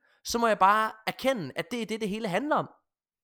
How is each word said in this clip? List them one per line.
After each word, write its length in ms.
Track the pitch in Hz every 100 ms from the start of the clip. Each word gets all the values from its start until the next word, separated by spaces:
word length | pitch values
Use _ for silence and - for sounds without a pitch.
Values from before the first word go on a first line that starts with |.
| _ _
så 140 | - 240
må 100 | 233
jeg 120 | 208
bare 320 | 190 214 220 - -
erkende, 440 | - 254 262 143 -
at 160 | 165
det 100 | 247
er 40 | 220
det, 160 | 220
det 80 | 214
hele 180 | 208 226
handler 280 | 175 285 277
om. 140 | 139 _ _ _ _ _